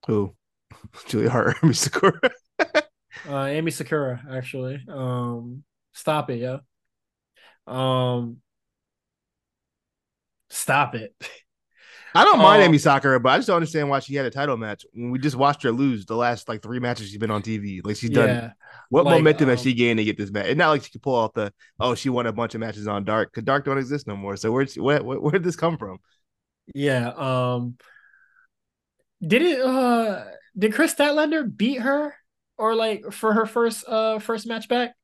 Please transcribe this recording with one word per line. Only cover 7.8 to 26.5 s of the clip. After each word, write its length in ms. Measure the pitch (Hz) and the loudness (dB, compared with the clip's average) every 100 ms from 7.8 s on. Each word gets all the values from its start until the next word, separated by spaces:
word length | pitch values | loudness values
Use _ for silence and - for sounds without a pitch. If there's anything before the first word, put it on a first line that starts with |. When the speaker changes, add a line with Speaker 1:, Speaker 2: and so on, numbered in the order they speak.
| 131 127 127 123 120 117 _ _ _ _ _ _ _ _ _ _ _ _ _ _ _ _ _ _ _ _ _ | -2 0 0 -2 -6 -12 _ _ _ _ _ _ _ _ _ _ _ _ _ _ _ _ _ _ _ _ _
Speaker 2:
stop 460 | - - 139 135 120 | -10 0 0 0 -4
it. 180 | 107 _ | -12 _
<laughs> 960 | - - _ _ _ _ - - - 170 | -20 -20 _ _ _ _ -20 -20 -2 6
Speaker 1:
I 80 | |
don't 160 | 311 339 | 6 10
mind 240 | - 208 | 10 10
Speaker 2:
Um, 80 | 185 | 8
Speaker 1:
Emi 80 | 151 | 6
Sakura, 400 | 156 139 139 131 | 6 4 4 4
but 100 | 120 | 4
I 80 | 147 | 2
just 100 | 233 | 2
don't 100 | 175 | 0
understand 320 | 165 165 147 | 0 -2 -2
why 100 | 139 | -2
she 160 | 127 139 | -2 -4
had 100 | 131 | -4
a 60 | |
title 260 | 127 143 120 | -4 -4 -4
match 280 | 110 101 - | -6 -10 -14
when 180 | 107 120 | -10 -6
we 80 | 127 | -4
just 160 | 143 120 | -4 2
watched 260 | 139 143 | 2 2
her 80 | 135 | -2
lose 340 | 117 139 117 95 | 0 0 -2 -4
the 100 | 113 | -2
last, 340 | 120 117 - | -2 -2 -6
like, 140 | 110 | -10
three 160 | 110 123 | -8 -6
matches 300 | 123 120 104 | -4 -4 -8
she's 80 | 101 | -8
been 100 | 110 | -4
on 100 | 107 | -4
T 140 | 101 110 | -4 -6
V. 240 | 101 92 | -6 -8
Like, 140 | 92 107 | -8 -6
she's 120 | 120 | 0
done. 200 | 113 117 | 2 4
Speaker 2:
Yeah. 220 | 120 117 - - - - | 2 -6 -16 -20 -20 -2
Speaker 1:
What 160 | 131 143 | 2 4
Speaker 2:
Like, 140 | 160 | 6
Speaker 1:
momentum 300 | 156 156 143 | 6 4 4
has 100 | 123 | 2
Speaker 2:
um, 40 | 131 | 0
Speaker 1:
she 80 | |
gained 260 | 120 120 113 | 2 2 2
to 40 | |
get 140 | 107 101 | 0 -2
this 140 | 101 | -4
match? 160 | 101 95 | -4 -2
It's 100 | 143 | 2
not 120 | 170 | 2
like 140 | 151 | 2
she 60 | - | -2
could 140 | - | -10
pull 120 | 147 123 | -2 0
off 180 | 110 | 0
the, 200 | - 104 _ - _ | -2 -6 _ -20 _
"Oh, 140 | 127 120 | -2 -2
she 140 | 139 | -2
won 160 | 123 120 | -2 -2
a 80 | |
bunch 220 | 110 113 113 | -4 -6 -6
of 40 | |
matches 260 | 110 104 104 | -10 -8 -6
on 160 | 101 | -4
Dark," 300 | 101 110 101 | -2 -2 -2
'cause 100 | - | -4
Dark 220 | 113 139 139 | -2 -2 -2
don't 120 | 135 | -4
exist 300 | 127 143 127 | -4 -6 -8
no 80 | 101 | -10
more. 200 | 98 98 | -8 -4
So 160 | 113 | -2
where's, 240 | 120 135 - | 0 -2 -2
where, 280 | 113 147 | 0 0
where, 160 | 113 131 | -2 -4
where 120 | 151 | -2
did 100 | 185 | -2
this 120 | 175 165 | -2 -2
come 220 | 165 165 | -4 -4
from? 220 | 101 92 _ _ _ _ _ | -10 -14 _ _ _ _ _